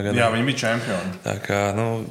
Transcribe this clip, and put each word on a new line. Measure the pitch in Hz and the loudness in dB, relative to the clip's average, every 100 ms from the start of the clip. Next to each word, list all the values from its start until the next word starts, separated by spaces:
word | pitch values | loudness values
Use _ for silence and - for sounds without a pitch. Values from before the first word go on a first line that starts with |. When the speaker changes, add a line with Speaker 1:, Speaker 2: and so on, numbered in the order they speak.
Speaker 1:
gadā. | 101 120 | 2 4
Speaker 2:
Jā, | 117 | 4
viņi | 113 131 | 2 0
bija | 127 | 0
čempioni. | 110 117 117 92 92 90 | 0 0 -2 -4 -4 -6
Speaker 1:
Tā | 107 104 | -6 -4
kā, | - 101 101 | 0 0 2
nu, | 85 113 113 - | 0 0 -2 -6